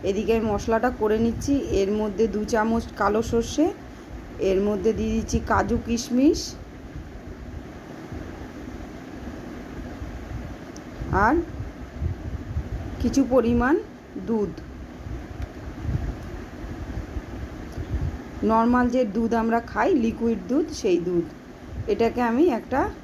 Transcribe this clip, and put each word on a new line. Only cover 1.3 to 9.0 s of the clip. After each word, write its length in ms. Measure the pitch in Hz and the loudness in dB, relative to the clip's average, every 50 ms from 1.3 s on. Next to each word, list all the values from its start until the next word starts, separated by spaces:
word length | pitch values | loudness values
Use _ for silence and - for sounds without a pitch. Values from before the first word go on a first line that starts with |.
| 220 - - 269 285 277 - - - 190 | 2 0 0 2 2 2 2 2 2 2
এর 80 | 196 190 208 214 | 4 4 2 2
মধ্যে 260 | 214 214 196 185 226 214 196 | 0 0 2 2 2 2 2
দু 80 | 208 214 208 | 0 0 2
চামচ 320 | 240 220 214 226 226 233 226 - - - | 2 2 4 4 2 2 0 -2 -2 2
কালো 220 | 208 196 208 220 226 - | 2 4 4 2 2 2
সর্ষে, 340 | - 233 226 - - - 302 370 403 - - - - - - - - - - - - - - 190 | 2 2 2 2 2 4 4 4 2 -4 -12 -16 -16 -16 -14 -12 -12 -12 -12 -12 -6 -2 0 2
এর 100 | 190 190 202 | 4 4 4
মধ্যে 240 | 208 214 196 180 226 214 202 | 2 2 2 2 2 2 2
দিয়ে 140 | 214 220 220 | 0 0 0
দিচ্ছি 220 | 226 220 - - 226 - - | 0 0 0 -2 -2 2 2
কাজু 260 | 226 196 208 208 233 233 - | 2 2 4 2 2 0 0
কিশমিশ 540 | - 233 226 - - 240 247 277 311 - - - - - - - - - - - - - - - - - - - - - - - - - - - - - - - - - - - - - - - - - - - - - - - - - - - - - - | 0 -2 -2 0 0 4 6 6 6 6 4 -2 -6 -10 -12 -14 -16 -16 -16 -16 -12 -12 -12 -12 -12 -14 -14 -12 -12 -12 -12 -12 -12 -10 -12 -12 -12 -14 -14 -14 -14 -14 -12 -12 -10 -10 -10 -8 -10 -10 -12 -12 -12 -12 -12 -12 -10 -10 -10 -12 -12 -12 -12